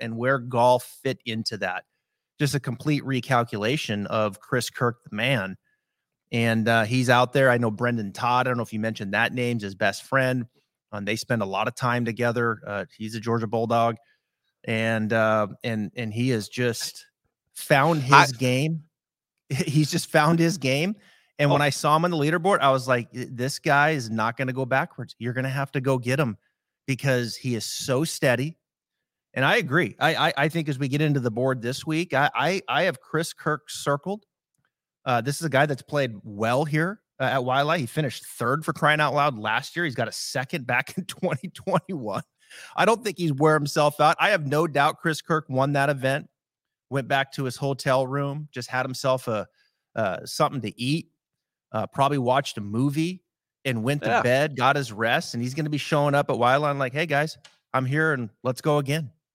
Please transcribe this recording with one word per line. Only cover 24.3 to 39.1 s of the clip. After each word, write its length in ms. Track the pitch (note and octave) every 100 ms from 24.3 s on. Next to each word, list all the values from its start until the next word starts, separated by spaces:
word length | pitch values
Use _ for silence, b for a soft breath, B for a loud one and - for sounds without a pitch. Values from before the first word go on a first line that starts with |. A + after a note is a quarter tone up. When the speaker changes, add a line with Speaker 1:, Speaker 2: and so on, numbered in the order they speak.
| A#2
Speaker 1:
gonna 160 | C3
go 120 | B2+ C3
backwards. 500 | C3 E3+ - A2+ -
You're 140 | A#2
gonna 160 | B2 C3
have 220 | C3+ C#3
to 80 | C#3+
go 180 | B2+ B2+
get 200 | A#2+ C#3
him 180 | C3 G2+ _ _ _ _ -
because 480 | B2+ C#3+ B2 A#2+ -
he 180 | B2+
is 100 | A#2
so 400 | - - - C3
steady." 540 | D#3+ - C#3+ A#2+ D3 - _ _ _ _ _ _ _ B2+
And 100 | C#3
I 120 | A3+
agree. 380 | D3+ D#3 A#2 -
I, 160 | D3 B2+ D#3
I, 40 | -
I 120 | D3+
think 180 | E3 D3+
as 120 | C3
we 80 | C#3
get 140 | D3
into 180 | D#3 C#3
the 100 | A#2+
board 320 | A2 C3 B2+
this 240 | A#2 C3 D#3+
week, 280 | D#3 F3+
I, 180 | C3+ C#3+
I, 280 | A#2+ D3 G3 -
I 160 | C3+
have 180 | F3+ C3+
Chris 320 | - D#3 E3
Kirk 360 | - D#3 D3+ -
circled. 560 | - - C#3+ F#3 G#3+ _ _ _ _ _ _ _ _ C3
Uh, 160 | A#2+
this 140 | A#2 C#3+
is 80 | E3
a 40 |
guy 180 | C3 D3+
that's 160 | C3+
played 320 | - D3 C3 G2+
well 420 | A2 G2+ A2+ C3 D3+
here, 360 | D3+ E3+ G#3+ _ -
uh, 60 | C3
at 140 | C3
Waialae. 360 | B2+ C3+ D3 F3
He 80 | A#2+
finished 400 | D3+ C#3+ - -
third 400 | - A#2+ D3+ D#3
for 80 |
crying 260 | D3 D3+ D3+
out 140 | D3+